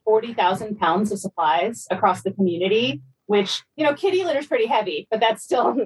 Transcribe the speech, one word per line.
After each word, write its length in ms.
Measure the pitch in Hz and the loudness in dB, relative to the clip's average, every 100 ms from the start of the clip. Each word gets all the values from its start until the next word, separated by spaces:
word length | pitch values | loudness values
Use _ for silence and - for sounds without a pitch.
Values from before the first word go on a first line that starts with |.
forty 280 | - 220 233 | 2 2 2
thousand 460 | 226 185 190 220 208 | 0 0 0 -4 -2
pounds 340 | 170 175 214 | 0 2 0
of 60 | 196 | -2
supplies 680 | 190 - 160 165 196 233 - | -6 -2 2 2 0 -4 -4
across 320 | 185 208 185 | 0 2 0
the 100 | 196 | -4
community, 720 | 196 190 170 190 214 247 - - _ - | -2 0 0 0 2 0 -4 -12 _ 0
which, 360 | 208 196 - - - | 0 0 -4 -10 -2
you 80 | |
know, 100 | 302 | -2
kitty 300 | 294 392 370 | 0 0 0
litter 140 | 359 285 | 0 -2
is 80 | 294 | -2
pretty 200 | 240 233 | 0 2
heavy, 400 | 240 196 151 - | 0 -2 -6 -4
but 100 | 220 | 0
that's 220 | 226 214 | 0 0
still 340 | - 247 240 240 | -2 0 0 0